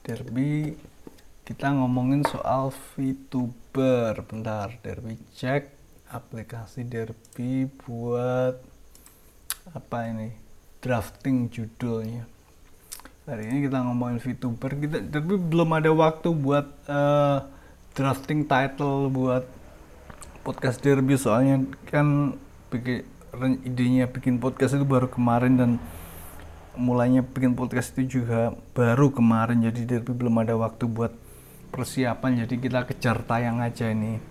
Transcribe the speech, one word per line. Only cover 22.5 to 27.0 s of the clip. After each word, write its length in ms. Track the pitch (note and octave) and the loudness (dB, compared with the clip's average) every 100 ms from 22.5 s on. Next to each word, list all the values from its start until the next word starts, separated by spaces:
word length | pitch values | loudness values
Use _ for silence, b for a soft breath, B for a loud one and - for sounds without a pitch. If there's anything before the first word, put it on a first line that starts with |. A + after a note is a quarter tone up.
| - - | -20 -8
bikin, 360 | B2 B2+ B2 - - - | -6 -4 -4 -6 -18 -18
ren-, 280 | A#2+ C3 B2+ | -4 -2 -2
idenya 420 | B2 B2 B2 B2+ B2 | -2 0 4 4 2
bikin 300 | B2+ C3 B2 | 0 0 2
podcast 400 | B2+ B2+ B2+ C#3 | 0 2 2 2
itu 100 | C#3+ | 4
baru 220 | C3 B2+ | 4 2
kemarin 460 | - A#2+ A#2 B2+ B2+ | 2 2 4 6 6
dan 120 | A#2+ A#3+ B B B B B B - - - - | 6 2 B B B B B B -18 -18 -16 -2
mulainya 420 | B2 B2 | 0 4